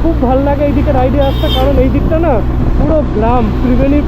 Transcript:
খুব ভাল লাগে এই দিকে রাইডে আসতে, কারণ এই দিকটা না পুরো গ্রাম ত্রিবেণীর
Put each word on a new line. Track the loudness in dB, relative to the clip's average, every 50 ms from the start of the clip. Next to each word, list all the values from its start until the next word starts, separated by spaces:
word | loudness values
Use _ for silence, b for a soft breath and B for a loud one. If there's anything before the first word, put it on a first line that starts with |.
| 0
খুব | 0 0 0
ভাল | 0 0 0 0
লাগে | 0 0 0 0 0
এই | 0
দিকে | 0 0 0 0
রাইডে | 0 0 0 0 0 0
আসতে, | 0 0 0 -2 -2 -2 0
কারণ | 0 0 0 2 2
এই | 0 2
দিকটা | 0 0 0 0 0 0
না | 0 0 0 0 0 -2 -2 -2 0 0 0 0
পুরো | 0 0 0 0 0 -2 -2
গ্রাম | -2 0 0 0 0 0 0 -2 -2
ত্রিবেণীর | 0 0 0 2 2 2 2 0 0